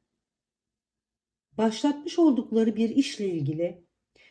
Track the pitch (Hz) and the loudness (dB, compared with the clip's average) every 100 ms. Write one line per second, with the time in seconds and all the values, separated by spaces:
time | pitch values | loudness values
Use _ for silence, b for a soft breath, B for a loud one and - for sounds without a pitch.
0 | _ _ _ _ _ _ _ _ _ _ | _ _ _ _ _ _ _ _ _ _
1 | _ _ _ _ _ - 220 220 294 285 | _ _ _ _ _ -2 0 2 0 -2
2 | 330 - 320 240 - 220 226 208 226 269 | -4 2 4 4 0 0 2 2 0 0
3 | 269 - 196 165 139 156 175 180 _ _ | -2 -2 -4 -2 -4 -2 -4 -6 _ _
4 | _ _ b | _ _ b